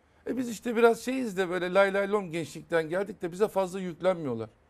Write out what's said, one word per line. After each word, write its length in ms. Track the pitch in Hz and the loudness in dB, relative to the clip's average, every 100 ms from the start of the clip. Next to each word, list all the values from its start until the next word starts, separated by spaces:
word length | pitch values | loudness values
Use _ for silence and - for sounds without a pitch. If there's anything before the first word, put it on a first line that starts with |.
| _ _ - | _ _ -8
E 100 | 233 | -6
biz 120 | 240 | -6
işte 260 | 208 240 226 | -6 -4 4
biraz 260 | 233 226 | 6 4
şeyiz 360 | - 262 240 185 | 0 -4 -4 -2
de 120 | 180 | -2
böyle 240 | 180 180 | 0 2
lay 200 | 185 196 | 4 4
lay 180 | 190 202 | 4 0
lom 200 | 208 180 | -2 -2
gençlikten 580 | 165 143 165 151 165 156 | -6 -6 -10 -2 0 0
geldik 320 | 175 202 196 | -2 -4 -6
de 100 | 175 | -8
bize 160 | 180 208 | -2 0
fazla 320 | 190 185 190 | 0 -2 -4
yüklenmiyorlar. 720 | 185 156 175 180 147 113 107 _ | -6 0 0 0 -2 -6 -8 _